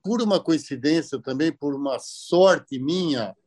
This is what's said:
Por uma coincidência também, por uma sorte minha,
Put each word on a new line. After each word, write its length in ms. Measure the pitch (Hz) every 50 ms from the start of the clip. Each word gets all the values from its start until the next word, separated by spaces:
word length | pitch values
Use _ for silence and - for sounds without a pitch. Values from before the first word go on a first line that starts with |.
Por 200 | - 190 240 254
uma 180 | 233 208 196 170
coincidência 800 | - 170 160 143 - - 139 120 123 147 160 165 156 - 139 120
também, 300 | 110 135 131 135 160 165
por 240 | - - 143 143 139
uma 240 | 135 143 135 127 117
sorte 800 | - - - - - - 170 175 190 190 175 147 - - 139 127
minha, 560 | 131 147 175 185 180 160 139 120 107 95 - _ _